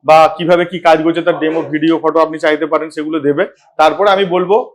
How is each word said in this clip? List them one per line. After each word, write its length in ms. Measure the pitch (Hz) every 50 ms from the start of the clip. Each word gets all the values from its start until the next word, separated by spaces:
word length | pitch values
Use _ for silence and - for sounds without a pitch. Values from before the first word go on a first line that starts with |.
| _
বা 120 | 139 156 160 - 202 202
কিভাবে 260 | - 170 156 180 175 175 175
কি 60 | 185 170 170
কাজ 100 | 170 160 160 156
করছে 160 | 165 160 175 165
তার 120 | 175 165 147
ডেমো 200 | 156 156 160 165 156 139 151
ভিডিও, 220 | 151 156 165 165 151
ফটো 180 | 156 160 151 165 160
আপনি 120 | 156 156 156 170
চাইতে 200 | 156 156 151 160 147
পারেন, 180 | 160 151 156 160 -
সেগুলো 220 | 160 151 156 160 160 139
দেবে। 160 | 143 143 151 196 - _ _ _ _ _ -
তারপরে 300 | 156 156 151 151 196 208 190
আমি 100 | 190 196 175 175
বলবো 200 | 180 180 175 202 240 - - _